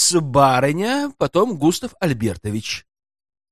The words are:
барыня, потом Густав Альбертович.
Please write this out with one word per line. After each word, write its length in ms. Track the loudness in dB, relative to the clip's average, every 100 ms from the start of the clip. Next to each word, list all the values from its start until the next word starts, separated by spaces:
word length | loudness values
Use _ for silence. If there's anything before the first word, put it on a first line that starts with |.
| 0 0
барыня, 920 | 2 4 4 4 2 0 -2 -2 -4 -4
потом 400 | -2 2 0 2
Густав 360 | 0 0 -6 -4
Альбертович. 840 | -4 -2 -2 -4 -6 -6 -6 -12 -14 _ _ _ _ _ _